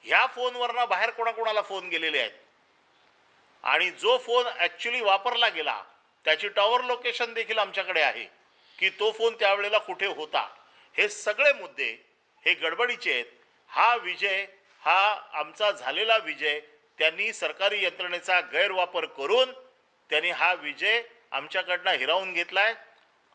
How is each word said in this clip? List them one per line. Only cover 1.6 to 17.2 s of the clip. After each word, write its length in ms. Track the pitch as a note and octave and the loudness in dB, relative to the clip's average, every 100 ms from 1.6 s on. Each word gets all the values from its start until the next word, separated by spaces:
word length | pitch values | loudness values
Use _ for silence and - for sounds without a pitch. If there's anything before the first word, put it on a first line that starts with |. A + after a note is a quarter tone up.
फोन 260 | G3+ G3 F3+ | -2 -6 -6
गेलेले 300 | E3 D#3+ D3 | -4 -2 -2
आहेत 120 | A2 - _ _ _ _ _ _ _ _ _ _ _ _ | -2 -6 _ _ _ _ _ _ _ _ _ _ _ _
आणि 280 | - D3+ F3+ | 0 2 0
जो 280 | D#3+ G#3 B3 | 0 2 2
फोन 280 | A#3 B3 A#3+ | 2 0 0
actually 560 | - F3 - A#3 B3 | 0 -2 -2 -4 0
वापरला 460 | G#3 G3 G3+ A#3 A3+ | 2 2 2 2 2
गेला 360 | E3+ D3 G#2+ - _ _ _ | 2 -2 -4 -8 _ _ _
त्याची 240 | D#3 D#3 G3+ | 0 0 0
टॉवर 360 | G3+ G#3 B3 | 2 4 4
लोकेशन 480 | B3 A#3+ B3 A#3+ A#3 | 0 -2 -4 -4 -4
देखील 240 | A3+ G#3+ A3 | -4 -2 0
आमच्याकडे 420 | G3 F#3+ F#3 E3+ | 0 -2 -2 2
आहे 240 | C#3+ A#2 G2+ _ _ _ _ - | 2 0 -8 _ _ _ _ -2
की 120 | F#3+ | -2
तो 220 | F#3 G#3+ | 0 0
फोन 220 | A3 A3+ | 2 0
त्यावेळेला 440 | A3+ G3+ G3+ G3+ G#3+ | 2 2 2 2 0
कुठे 280 | G3 F3 G3 | 0 -4 -4
होता. 420 | D#3 D#3 C#3+ G#2 - _ _ _ - | -4 -4 -4 -4 -10 _ _ _ -2
हे 120 | G#3 | -2
सगळे 440 | - G#3+ G#3 C#4+ | -2 -4 2 2
मुद्दे 520 | C4+ F3+ - B2 A#2 _ _ _ _ E3 | 2 -4 -6 -6 -6 _ _ _ _ -2
हे 80 | |
गडबडीचे 580 | F3 D#3+ E3 A#3+ A#3 F3+ | 0 0 0 0 -2 -2
आहेत. 120 | B2+ A#2 - _ _ _ | -2 -4 -12 _ _ _
हा 260 | - G#3+ A#3+ | 2 4 2
विजय, 500 | F3+ E3+ G3 F#3+ F#3+ - _ _ | -2 -4 -2 -2 -4 -12 _ _
हा 440 | D#3 F3+ G#3 G3+ - | 2 4 4 0 -6
आमचा 380 | D3+ D3+ D#3+ G#3 | -8 -8 0 0
झालेला 460 | G3+ B2 D#3 A3 A3 | 0 -4 0 2 2
विजय, 440 | D#3+ C#3+ D3+ D3 - _ _ - | 0 -2 -2 -2 -6 _ _ -2
त्यांनी 340 | D#3 E3 | 0 0